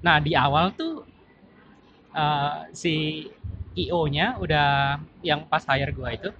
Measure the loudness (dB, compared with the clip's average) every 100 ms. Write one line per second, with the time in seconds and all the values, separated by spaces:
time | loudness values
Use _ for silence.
0 | 4 4 4 2 4 4 0 -2 -8 -8
1 | -14 -20 -20 _ -20 -20 -20 -20 -20 -20
2 | _ -2 0 2 0 -4 -10 -6 -2 0
3 | -2 -6 -12 -14 -12 -10 -10 -6 -2 0
4 | 0 2 0 -2 0 4 4 4 2 -2
5 | -8 -10 -2 -2 0 -2 2 0 0 -4
6 | -6 -6 -8